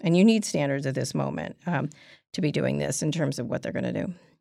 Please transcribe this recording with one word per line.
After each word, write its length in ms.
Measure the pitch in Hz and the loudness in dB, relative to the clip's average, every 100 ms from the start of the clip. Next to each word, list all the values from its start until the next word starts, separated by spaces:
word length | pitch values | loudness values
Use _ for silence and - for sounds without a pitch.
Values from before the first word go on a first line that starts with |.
And 140 | 175 175 | 2 6
you 80 | |
need 200 | 214 220 | 8 6
standards 420 | 214 - 143 139 139 | 2 -2 0 0 -2
at 80 | |
this 180 | 131 131 | -4 -2
moment, 440 | 147 135 143 - - - | -2 -2 -4 -8 -10 -4
um, 240 | 170 151 - - - _ | -4 -4 -8 -20 -20 _
to 60 | - | -4
be 120 | 156 | -2
doing 260 | 147 131 143 | 0 0 0
this 240 | 143 - | -2 -2
in 80 | 160 | -2
terms 300 | 160 143 143 | 0 -2 -2
of 80 | 120 | -4
what 140 | 131 | -6
they're 100 | - | -4
gonna 200 | - 120 | -4 -4
do. 220 | - 170 175 _ _ | -4 -6 -8 _ _